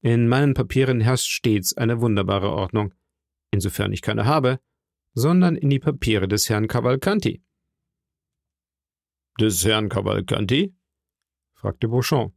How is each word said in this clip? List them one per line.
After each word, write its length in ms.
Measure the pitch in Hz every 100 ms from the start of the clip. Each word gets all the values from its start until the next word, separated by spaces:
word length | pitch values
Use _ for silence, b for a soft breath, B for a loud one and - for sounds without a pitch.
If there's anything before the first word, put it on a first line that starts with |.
In 280 | - 117 117
meinen 260 | 127 143
Papieren 460 | 131 127 139 131 123
herrscht 280 | 110 131 -
stets 480 | - 120 104 92 -
eine 240 | 117 120
wunderbare 500 | 117 101 95 98 98
Ordnung, 440 | 95 95 113 104 _ _ _ _ _ _
insofern 420 | 101 95 - 101
ich 80 | 98
keine 260 | - 107 113
habe, 340 | 156 127 131 _ _ _ _ _
sondern 440 | - 135 180 180 165
in 140 | 143
die 100 | 139
Papiere 480 | 151 139 - 107 92
des 200 | 104 -
Herrn 200 | 107 110
Cavalcanti.“ 760 | 120 123 135 190 208 127 - _ _ _ _ _ _ _ _ _ _ _ _ _ _ _ _ _ _ _ -
„Des 240 | 110 90
Herrn 240 | - 107 107
Cavalcanti?“, 840 | - 101 101 - - 101 131 196 _ _ _ _ _ _ _ _
fragte 340 | _ 104 95 113
Beauchamp. 440 | 123 123 143 101